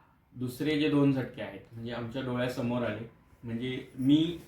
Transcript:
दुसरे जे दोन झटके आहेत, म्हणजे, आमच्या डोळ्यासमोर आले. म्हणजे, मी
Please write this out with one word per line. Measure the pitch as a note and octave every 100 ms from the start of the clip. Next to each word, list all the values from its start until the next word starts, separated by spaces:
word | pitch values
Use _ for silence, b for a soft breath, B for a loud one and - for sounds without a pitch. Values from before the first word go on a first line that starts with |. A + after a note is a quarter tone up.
| b b _ A#2+
दुसरे | B2 - D3+ D3
जे | D3+
दोन | C#3+ C#3
झटके | C3 A#2 -
आहेत, | G2+ G2 -
म्हणजे, | A2+ A#2
आमच्या | A#2+ A2+ C3
डोळ्यासमोर | B2+ B2 B2 - A#2+ B2
आले. | A2+ G#2+ A2+ - _ -
म्हणजे, | A#2+ A#2 B2+ C3 - C3
मी | C3 D3+ E3 E3+